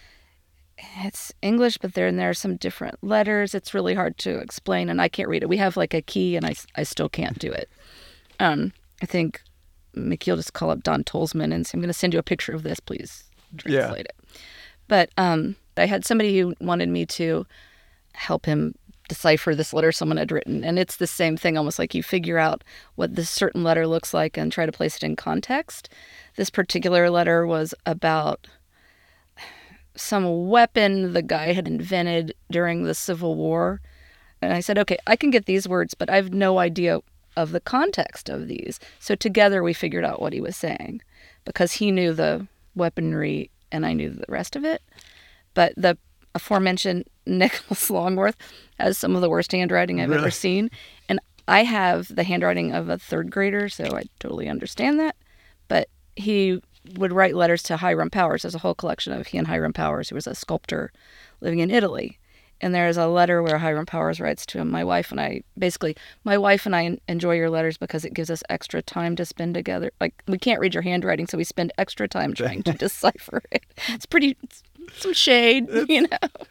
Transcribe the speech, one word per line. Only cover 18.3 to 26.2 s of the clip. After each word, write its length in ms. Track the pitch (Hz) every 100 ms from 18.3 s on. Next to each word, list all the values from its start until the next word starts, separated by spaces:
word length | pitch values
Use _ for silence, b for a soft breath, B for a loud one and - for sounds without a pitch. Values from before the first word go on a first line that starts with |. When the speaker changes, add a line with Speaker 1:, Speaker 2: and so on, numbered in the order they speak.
| 160 -
Speaker 1:
him 280 | 151 156 - - - -
decipher 460 | 165 165 156 -
this 180 | 151 156
letter 180 | 156 160
someone 240 | - 156 160
had 120 | 151
written. 320 | 160 - 151
And 160 | 156 175
it's 180 | 180 -
the 100 | 170
same 300 | - 165 160
thing, 200 | 175 156
almost 200 | 147 -
like 140 | -
you 80 | 170
figure 360 | - 185 170 165
out 240 | 160 - B B B
what 220 | - - -
this 120 | 170
certain 360 | - 196 -
letter 220 | 165 165 160
looks 280 | 165 -
like 220 | 165 156 -
and 160 | 156
try 140 | - 160
to 60 |
place 240 | - 156 -
it 60 |
in 140 | 156 156
context. 720 | - 160 - 269 - - - B B B